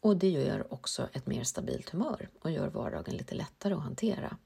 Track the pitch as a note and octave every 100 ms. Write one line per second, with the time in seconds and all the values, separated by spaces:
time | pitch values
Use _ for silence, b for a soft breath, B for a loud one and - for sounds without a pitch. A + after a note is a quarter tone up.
0 | G#3+ F#3+ F#3+ D#3+ C#3 - - C3 - -
1 | B2+ - C3 A#2 A#2+ - - - - E3
2 | C#4 - - - D#3 D3+ D3 - G#2+ -
3 | - - - - - - G3+ F#3 D3 B2+
4 | A3 - - -